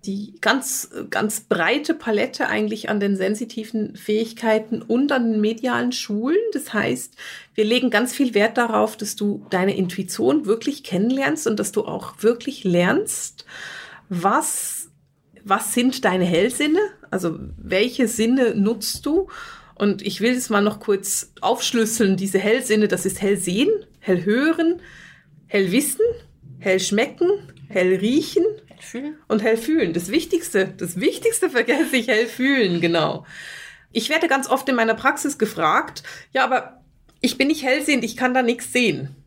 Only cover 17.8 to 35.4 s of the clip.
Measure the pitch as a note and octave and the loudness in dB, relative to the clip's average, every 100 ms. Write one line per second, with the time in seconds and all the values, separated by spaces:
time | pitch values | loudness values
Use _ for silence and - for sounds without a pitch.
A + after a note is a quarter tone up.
17.8 | A#3 - A#3 - A3+ C4 A#3+ G#3+ G3+ A#3 | 0 2 0 2 2 4 2 2 0 0
18.8 | - - D4 D#4+ F#4+ - - - - - | -4 -6 0 0 0 -8 -16 -18 -20 -2
19.8 | G#3 G3 - - A3+ B3+ B3 G#3 G#3 G#3 | 0 0 -4 0 0 0 0 2 2 -2
20.8 | - G3 G3 - - - - B3 - A#3+ | -2 -2 0 -6 -6 -6 -2 0 0 0
21.8 | A3 - G3+ F#3+ F#3+ F#3+ G3+ B3 B3+ G#3+ | 0 2 2 2 0 0 2 0 2 2
22.8 | G#3 F#3+ G3 F#3 G3+ G3 F3+ F3+ D4+ G#4+ | 2 2 -2 -2 0 0 0 2 2 2
23.8 | - _ - F#3 F3+ A3+ D4+ E4 E4 E4+ | -4 _ 0 0 2 2 2 2 2 0
24.8 | - - - - _ - _ G3+ F#3+ G#3+ | -6 -20 -20 -20 _ -20 _ 0 2 2
25.8 | C#4+ - A4+ A#4 - - - - G3 F#3+ | 0 0 0 0 -12 -20 -20 -6 0 0
26.8 | F#3+ G3+ C#4 - F4 G3+ - - - F#3+ | 2 0 0 0 0 0 -4 -20 -4 0
27.8 | F#3 F#3 G#3 C#4 - - F#4+ G#4+ - - | 2 4 4 2 2 0 0 -2 -16 -20
28.8 | - A#3 D4 D4+ _ G#3+ G#3+ A3+ A#3 D#4+ | -14 -10 -10 -12 _ 0 2 2 2 2
29.8 | F#3+ E3+ F3+ C#4 - E4+ - G3+ F#3+ - | 2 -2 -2 -2 0 -2 0 0 0 -4
30.8 | F3 F3+ C#4 - A4+ A4+ F4 B3+ - C4+ | -8 0 -2 2 -2 0 0 0 2 2
31.8 | D#4 C4 A3 A3 A3+ - C4 C4+ G3+ E3+ | 2 0 2 0 0 0 0 2 2 2
32.8 | E3+ E3+ D#3 - - - - - - - | 2 2 0 -4 -12 -18 -18 -18 -18 -20
33.8 | _ A#3 A#3 D#4 E4+ C4+ C4 D#4 - B3 | _ -6 -2 0 2 0 2 -2 0 0
34.8 | A3+ A3 C4+ C4+ D4 - | 2 2 0 0 -4 -2